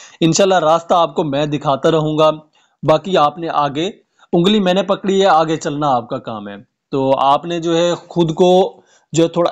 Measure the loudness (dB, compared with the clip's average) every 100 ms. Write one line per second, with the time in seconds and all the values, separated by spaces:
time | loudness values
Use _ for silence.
0 | -20 -2 0 2 2 2 2 0 2 0
1 | 0 -2 -4 -4 -4 -4 -2 0 0 0
2 | 0 2 0 0 -8 _ _ _ 0 0
3 | 0 0 0 -2 -4 -2 -2 -4 -6 -10
4 | _ _ _ 0 2 2 2 0 0 -2
5 | 0 2 4 2 2 -2 -6 -4 -2 -2
6 | -4 -10 -10 -12 -12 -16 -20 _ _ -4
7 | 0 2 2 0 -2 -6 -2 0 0 -4
8 | -6 -2 -2 2 2 4 0 -6 _ _
9 | _ -2 0 0 -2